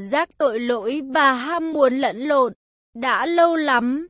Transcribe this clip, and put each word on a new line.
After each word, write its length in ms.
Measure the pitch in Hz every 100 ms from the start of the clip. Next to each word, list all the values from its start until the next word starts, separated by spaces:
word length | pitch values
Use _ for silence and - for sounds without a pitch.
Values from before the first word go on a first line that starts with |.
| 196
giác 180 | 285 339 -
tội 220 | 285 220
lỗi 420 | 240 233 202 294 269
và 180 | 294 269
ham 400 | 254 277 339 320
muốn 240 | 302 262 262
lẫn 220 | 254 196
lộn. 340 | 269 285 240 - _ _ _ 233
Đã 300 | 254 202 285
lâu 300 | 339 339 330
lắm 500 | 294 247 240 277 349